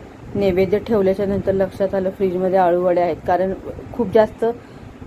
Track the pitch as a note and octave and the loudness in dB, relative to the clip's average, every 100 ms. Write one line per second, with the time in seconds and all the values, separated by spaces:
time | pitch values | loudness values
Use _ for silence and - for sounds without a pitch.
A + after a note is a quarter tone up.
0 | - - - G3+ G3 F3+ F#3+ G#3 G3+ A3 | -16 -18 -8 0 2 2 2 0 0 2
1 | F#3+ F#3+ G3 G3 G3 F#3+ F#3+ - G3 G3 | 2 2 0 -2 0 0 0 -2 -2 0
2 | F#3+ F#3+ F#3+ F3+ F#3 F#3+ F3+ F3 F3+ F3 | -2 -2 -2 0 2 4 4 4 2 2
3 | F3 D3+ - F3 F#3+ F#3 C#3+ - - - | 0 -2 0 0 0 -4 -10 -12 -12 -6
4 | G3+ A3 G#3+ - A3+ A#3+ - - - - | 0 4 2 0 -4 -4 -12 -20 -20 -12